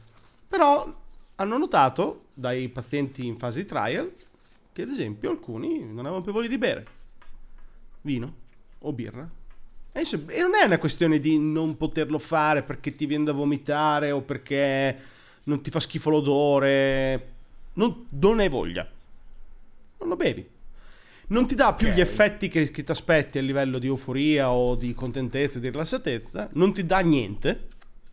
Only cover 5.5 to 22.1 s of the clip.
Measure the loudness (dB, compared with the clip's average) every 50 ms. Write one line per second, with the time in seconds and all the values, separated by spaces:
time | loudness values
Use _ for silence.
5.5 | -10 -6 -6 -4 -4 -6 -6 -8 -10 -10 -8 -6 -6 -6 -6 -4 -4 -4 -2 -2
6.5 | -2 0 0 0 -2 -2 -6 -12 -18 -20 -20 -20 -20 -16 -14 -14 -14 -14 -16 -16
7.5 | -16 -16 -16 -18 -18 -20 -20 -20 -18 -10 -6 -4 -4 -4 -4 -6 -10 -14 -18 -20
8.5 | -20 -20 -20 -20 -20 -10 -8 -8 -6 -6 -8 -10 -10 -12 -12 -12 -14 -14 -14 -16
9.5 | -14 -14 -16 -14 -14 -16 -14 -10 -6 -4 -4 -2 -4 -4 -6 -4 -2 0 2 4
10.5 | 6 6 6 6 6 4 2 0 2 2 4 4 4 4 4 4 4 4 2 2
11.5 | 0 0 0 -2 -2 -2 -4 -2 0 -2 -2 -2 -2 -4 -2 0 2 2 4 4
12.5 | 2 2 0 -2 -8 -8 -8 -8 -6 -4 -4 -2 0 0 0 0 0 0 0 0
13.5 | 0 0 -2 -2 0 2 2 2 2 2 2 0 0 -2 -2 -4 -6 -8 -4 -2
14.5 | 0 2 2 2 2 2 2 0 0 -4 -10 -20 -20 -20 -20 -20 -20 _ _ -2
15.5 | -2 -2 -2 -2 -2 -2 -2 -2 -4 -2 2 2 4 4 4 4 4 4 4 4
16.5 | 4 4 4 4 4 4 4 4 2 2 2 0 0 -2 -4 -8 -14 -18 -20 -20
17.5 | -18 -18 -16 -8 0 0 2 2 0 -2 -10 -10 0 4 4 6 6 6 4 2
18.5 | 2 0 -2 -2 -4 -6 -6 -8 -12 -16 -18 -20 -20 -20 -18 -18 -16 -14 -14 -14
19.5 | -16 -16 -18 -20 -20 -20 -20 -20 -14 -8 -4 -4 0 0 2 0 0 -2 -6 -14
20.5 | -18 -18 -16 -16 -16 -16 -18 -18 -20 -20 -20 -20 -20 -12 -4 0 2 4 4 4
21.5 | 4 4 4 4 4 4 4 4 6 6 4 4